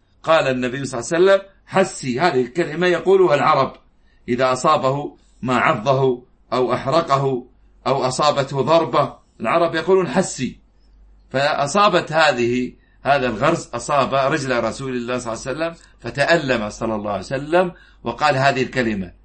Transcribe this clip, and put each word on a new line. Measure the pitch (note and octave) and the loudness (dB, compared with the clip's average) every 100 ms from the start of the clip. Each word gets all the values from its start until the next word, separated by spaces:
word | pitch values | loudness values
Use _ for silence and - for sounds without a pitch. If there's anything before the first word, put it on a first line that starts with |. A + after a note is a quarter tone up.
| _ _ | _ _
قال | - D#3+ C3+ | 2 2 2
النبي | B2+ B2 C3+ | -2 -4 -4
صلى | C3 A#2 | -8 -8
الله | A#2+ | -2
عليه | E3 | 2
وسلم: | F#3+ G3 - _ - | 4 4 0 _ -4
"حسي"، | - F#3 - C3+ A#2+ | 0 0 -2 -6 0
هذه | F3 C3 | 2 2
الكلمة | B2 E3 D3+ D#3 F3+ | 0 -2 -4 0 0
يقولها | E3 F3 F#3+ F3 | 2 4 4 6
العرب | C#3+ B2+ D3 C3 - _ _ _ _ - | 4 4 2 0 -4 _ _ _ _ -4
إذا | B2 C3 | 0 0
أصابه | B2 D#3+ D3+ C3+ C#3 - - _ - | 2 2 2 2 -2 -6 -12 _ -10
ما | B2+ B2 | -2 0
عضه | G#2+ A2+ A#2+ C3+ C3 B2 - _ - | 2 0 0 2 2 -2 -8 _ -6
أو | B2+ A#2+ | -2 0
أحرقه | B2 C3+ D#3+ D3+ C#3 C#3 B2 - _ _ _ B2 | -2 0 0 2 0 0 -4 -8 _ _ _ -2
أو | C3+ B2+ | 0 0
أصابته | - D3+ C#3+ C3+ C#3 | 0 2 2 -2 -2
ضربة، | C3 E3 D#3 D3+ C3+ - _ - | 2 2 2 0 -2 -4 _ -8
العرب | A2 E3 E3+ | -2 0 0
يقولون: | D#3+ E3 F#3+ E3+ | -2 2 2 2
"حسي". | E3+ F3+ - A#2 - _ _ _ - - _ _ | 0 -2 -4 -8 -8 _ _ _ -20 -20 _ _
فأصابت | C3 C#3+ - C#3+ G3+ G#3 E3+ - | -2 -2 -2 -2 2 2 2 0
هذه، | D#3 D3+ B2 A#2+ B2 B2+ - _ _ | 2 2 2 0 0 -4 -8 _ _
هذا | C3 C#3 B2 | 0 0 0
الغرز | G#2+ D3 D#3 - | 0 0 0 -4
أصاب | A#2+ - C#3+ A2+ | -8 -2 0 2
رجل | C3+ C3+ D#3 C3 A#2+ | 2 0 0 -2 -2
رسول | A2+ A#2 C3+ B2 | -2 -4 -6 -6
الله | A#2+ B2 | -4 -6
صلى | A#2+ | -6
الله | A#2 C3+ | -8 -8
عليه | D3 E3 | -6 -6
وسلم، | E3 - _ | -8 -20 _
فتألم | B2 C#3 C#3+ E3+ C#3 A#2+ G#2 | -8 -2 2 2 2 -2 -4
صلى | - A2+ | -6 -6
الله | G#2+ G#2 | -4 -4
عليه | G2 | -6
وسلم | F#2+ C3+ D3 F3 F3+ E3+ - - | -6 -8 -2 0 0 -4 -20 -14
وقال | A#2+ A#2 D3 C3 | -10 -2 0 2
هذه | C#3 C3 | 2 0
الكلمة: | B2 - A2+ G2+ F2+ - | -2 -2 -2 -2 -8 -14